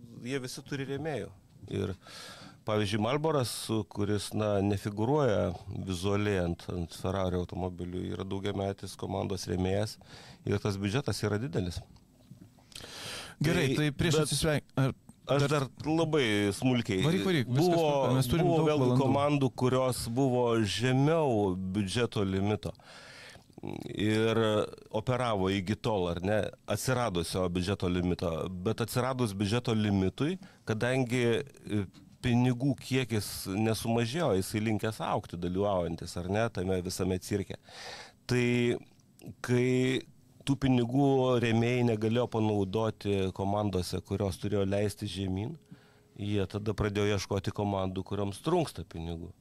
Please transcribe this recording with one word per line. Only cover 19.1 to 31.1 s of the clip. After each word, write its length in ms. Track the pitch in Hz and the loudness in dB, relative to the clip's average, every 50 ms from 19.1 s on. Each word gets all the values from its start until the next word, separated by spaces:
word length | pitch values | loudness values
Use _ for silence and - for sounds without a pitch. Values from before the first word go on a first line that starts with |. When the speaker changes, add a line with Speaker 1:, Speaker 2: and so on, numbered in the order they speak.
| 139 143 143 147 147 139 135 123 | 4 4 4 4 4 4 2 2
Speaker 1:
kurios 480 | - - 127 123 127 127 131 127 120 - - | 0 2 2 2 4 4 2 2 0 -2 -4
buvo 400 | 117 117 131 139 127 123 123 123 117 113 113 107 | -4 0 2 2 2 4 2 2 4 4 2 2
žemiau 880 | 95 90 98 123 131 127 131 139 151 165 165 151 135 113 104 101 95 92 | 0 0 0 2 2 4 4 4 4 4 4 2 2 2 2 2 2 0
biudžeto 720 | 95 95 92 92 107 101 92 95 123 117 110 - 113 98 | -2 -4 -2 -2 -2 0 0 0 0 0 0 0 0 0
limito. 480 | 95 95 95 98 104 107 - - 82 - - - - - - - - - - - - - - - _ - - - 50 - - - | 0 0 0 0 0 0 -2 -4 -8 -10 -12 -16 -20 -20 -20 -20 -20 -20 -20 -20 -20 -20 -20 -20 _ -18 -12 -10 -10 -10 -10 -10
Ir 520 | - - - 101 107 110 110 113 113 110 113 113 107 107 101 - - - - - | -8 -4 -2 0 2 2 2 2 2 2 2 2 2 2 2 0 -2 -6 -14 -12
operavo 640 | - - 107 - 127 127 123 123 117 107 95 92 95 | -6 -6 -4 -2 -2 -2 0 0 -2 0 0 2 2
iki 260 | 98 101 87 98 107 | 0 0 0 -2 -4
tol, 320 | - - 120 107 95 90 | -2 -2 0 0 0 0
ar 120 | 87 85 87 | 0 -2 -2
ne, 180 | 90 101 107 104 - - - - - | 0 0 2 2 0 -2 -6 -10 -6
atsiradusio 840 | - 104 - - 131 127 123 120 110 87 - - - - 95 90 | -4 -4 -2 0 0 0 2 0 0 0 0 -2 0 0 0 0
biudžeto 420 | 87 87 92 87 101 98 - 95 87 | 0 0 0 0 0 -2 0 0 0
limito. 400 | 90 90 87 90 85 - 92 85 80 76 73 | 2 2 2 0 0 0 -2 -2 -2 -4 -6
Bet 360 | 90 92 90 90 113 110 - | -6 -6 -4 -4 -2 -2 -2
atsiradus 520 | 117 - - 127 120 131 131 127 120 104 95 | -4 -2 -2 -2 -2 0 0 0 -2 -2 0
biudžeto 400 | 98 107 98 117 123 - - 110 | 0 0 0 0 0 0 0 0
limitui, 640 | 107 107 107 98 98 95 92 - - 139 165 190 - - - - - | 2 2 4 4 4 4 2 2 0 -2 -2 -2 -4 -8 -18 -20 -12
kadangi, 640 | - - 110 110 120 123 131 131 127 113 | -6 -4 -2 -2 0 0 2 0 0 0